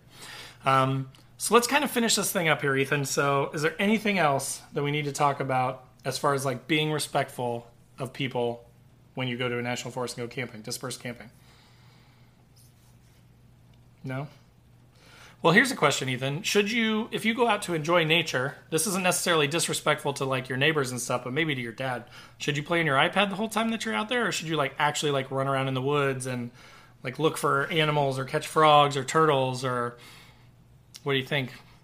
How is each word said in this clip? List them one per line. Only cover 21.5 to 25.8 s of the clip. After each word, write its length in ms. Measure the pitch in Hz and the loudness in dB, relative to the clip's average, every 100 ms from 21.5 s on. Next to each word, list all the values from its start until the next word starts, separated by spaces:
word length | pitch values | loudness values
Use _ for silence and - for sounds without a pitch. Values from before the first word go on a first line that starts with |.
to 80 | 131 | -4
your 120 | 120 | -6
dad, 320 | 110 131 120 110 - - - | -8 -6 -6 -10 -20 -20 -8
should 180 | - 147 | -4 -4
you 80 | |
play 160 | 143 170 | 0 0
on 60 | 160 | 2
your 100 | 135 | 4
iPad 340 | 165 175 202 | 4 2 0
the 60 | 185 | -2
whole 140 | 220 | -4
time 200 | 214 226 | -2 -2
that 120 | 226 | -2
you're 100 | 226 214 | -4 -4
out 120 | 214 | -2
there, 200 | 247 214 | -2 -2
or 40 | |
should 160 | 160 160 | -2 -4
you, 80 | 156 | -2
like, 200 | 135 - | -2 0
actually, 320 | 147 147 151 | 0 0 0
like, 180 | 139 131 | 0 -2
run 200 | 135 135 | -2 0
around 180 | 135 135 | 0 0
in 60 | |
the 80 | 131 | -2